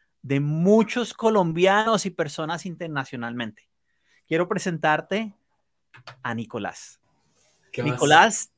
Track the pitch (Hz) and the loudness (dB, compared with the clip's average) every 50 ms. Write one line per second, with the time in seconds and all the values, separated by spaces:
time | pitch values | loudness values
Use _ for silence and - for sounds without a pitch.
0 | _ _ _ _ - 123 139 139 143 147 156 160 170 190 214 226 220 226 - 247 | _ _ _ _ -4 -2 -2 0 0 0 0 2 4 6 6 6 4 2 -2 -4
1 | 226 - - - - 226 220 202 180 165 160 170 180 190 196 208 214 226 220 185 | -4 -6 -4 -2 0 2 4 2 2 2 2 2 4 4 4 4 2 2 0 0
2 | - 196 165 - 160 143 - - 160 151 170 160 - 190 160 - 175 160 151 139 | -2 -2 -4 -6 -6 -6 -6 -6 -6 -6 -6 -6 -8 -10 -12 -10 -10 -6 -6 -6
3 | 135 - - 120 117 117 120 123 117 107 - _ _ _ _ _ _ _ _ _ | -6 -6 -8 -8 -8 -6 -6 -6 -8 -8 -10 _ _ _ _ _ _ _ _ _
4 | _ _ _ _ _ - 160 160 180 175 220 185 - 190 170 160 160 156 151 156 | _ _ _ _ _ -2 -2 0 0 0 -2 -4 -2 -4 -4 0 0 2 2 0
5 | - - 196 208 226 208 - _ _ _ _ _ _ _ _ _ _ _ - - | -2 -4 -4 -4 -4 -6 -12 _ _ _ _ _ _ _ _ _ _ _ -20 -20
6 | - - - _ - 123 117 113 113 113 - 113 101 90 - - - - - _ | -20 -20 -16 _ -8 -6 -6 -6 -8 -8 -8 -8 -8 -8 -10 -12 -16 -18 -20 _
7 | _ _ _ _ _ _ _ _ _ _ _ _ _ _ - 131 117 147 123 123 | _ _ _ _ _ _ _ _ _ _ _ _ _ _ -8 -4 -4 -4 -2 0
8 | 156 143 151 165 190 226 - - - - _ | 4 6 8 8 6 6 2 -4 -8 -10 _